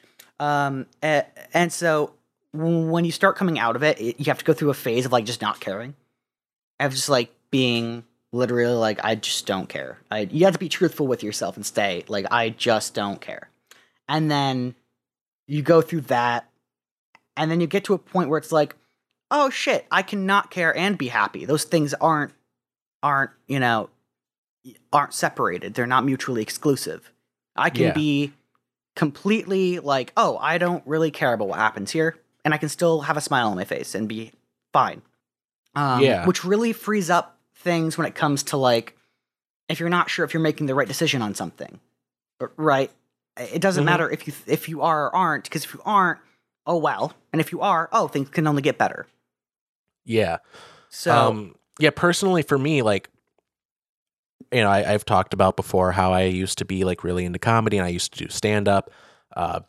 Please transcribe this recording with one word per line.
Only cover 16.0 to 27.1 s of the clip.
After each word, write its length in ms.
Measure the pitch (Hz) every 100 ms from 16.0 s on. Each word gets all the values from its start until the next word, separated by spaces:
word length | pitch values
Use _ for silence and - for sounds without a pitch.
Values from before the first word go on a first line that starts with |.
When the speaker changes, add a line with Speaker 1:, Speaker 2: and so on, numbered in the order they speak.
Speaker 1:
that, 460 | 131 123 120 120 - _ _ _ _ _ _ _ _ -
and 140 | 160
then 100 | 170
you 40 | 165
get 180 | 196 196
to 80 | 190
a 20 |
point 320 | - 185 139
where 80 | 156
it's 140 | -
like, 240 | 160 147 - _ _ _ _ -
"Oh 180 | 285 269
shit, 360 | - 294 208 -
I 120 | 180
cannot 480 | 190 208 190 202 -
care 240 | 180 165 147
and 180 | 190 185
be 100 | 127
happy." 380 | 117 101 92 73
Those 180 | 151
things 300 | - 170 147 143
aren't, 380 | 160 156 143 _ _ _ _ _ _ _
aren't, 300 | 147 139 135 _ -
you 120 | 139
know, 300 | 123 113 - _ _ _ _ _ _ _ 131 110 -
aren't 200 | 151 143 -
separated. 580 | 160 - 110 90 -
They're 140 | 107 120
not 180 | 131 135
mutually 360 | 131 - 120
exclusive. 680 | 107 - 156 135 - 80 -